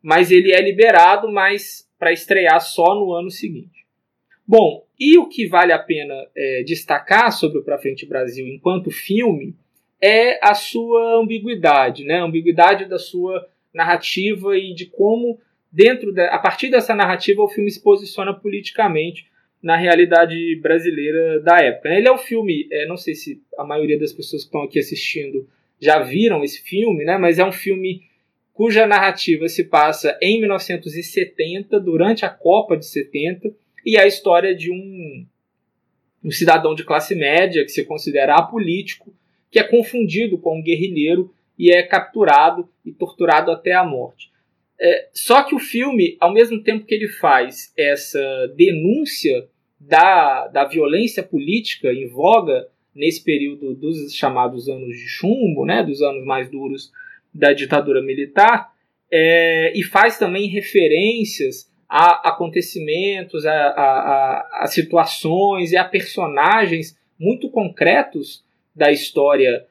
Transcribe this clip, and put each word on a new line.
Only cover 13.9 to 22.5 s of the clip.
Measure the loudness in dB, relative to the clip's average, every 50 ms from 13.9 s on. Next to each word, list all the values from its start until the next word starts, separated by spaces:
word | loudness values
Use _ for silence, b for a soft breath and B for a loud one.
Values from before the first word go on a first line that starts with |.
| 0 -2 -2 -6 -6 -4 -2 -4 -4 -4 -4 -2 -2
e | -2 -4 -6 -14
de | -14 -16
como, | _ -4 -2 0 0 0 -2 -4 -6 -8 _ _ _ _ _ _ _
dentro | 2 4 4 4 4 0 -6 -6
da, | -2 -2 -2
a | 0 -2
partir | -2 -2 -2 -2 -2 -4 0
dessa | 0 0 0 0 -2
narrativa, | 0 0 -2 -2 -4 0 -2 0 0
o | 0
filme | -2 -2 -4 -4 -4
se | -6 0
posiciona | _ 4 4 4 0 -12 -10 -8 -8 -8 -8
politicamente | -8 -8 -8 -8 -8 -12 -8 -4 -2 -2 0 0 -2 -4 -6 -10 -16 _ _ _ _ _ _ _ _
na | -2 -2 -2
realidade | 0 2 2 4 4 4 6 6 4 4 4 0 -6 -4 -6 -6
brasileira | -4 0 0 0 0 0 -2 -4 -4 -6 -4 -2 -2 -2 0 -2 0
da | 2 4 6 6
época. | 6 4 0 -4 -4
Ele | 0 0 2 4 4
é |
um | 2
filme, | 2 -2 -6 -6 -4 -2 -2